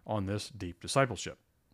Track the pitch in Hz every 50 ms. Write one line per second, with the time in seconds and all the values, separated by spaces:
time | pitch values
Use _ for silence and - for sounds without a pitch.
0 | - - 107 107 95 95 104 104 - - 127 101 98 87 85 - - - - 135
1 | 135 120 101 - - - - _ _ _ _ _ _ _